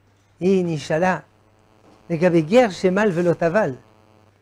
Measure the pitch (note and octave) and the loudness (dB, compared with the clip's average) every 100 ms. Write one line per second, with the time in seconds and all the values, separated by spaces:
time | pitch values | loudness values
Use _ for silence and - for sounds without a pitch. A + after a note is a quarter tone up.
0 | _ _ _ - F3+ F#3+ F3 D#3 - D#3+ | _ _ _ -4 0 0 0 -4 -4 -2
1 | F#3 E3 - _ _ _ _ _ _ - | 0 -2 -8 _ _ _ _ _ _ -20
2 | - E3 F3 E3+ D3+ A#3 A#3 E3+ F#3+ F#3 | -8 -2 2 2 2 4 2 2 -2 0
3 | G#3+ E3 F3 D#3+ E3+ F#3+ F3 B2 - _ | 0 0 0 0 0 0 -2 -6 -14 _
4 | _ _ _ _ | _ _ _ _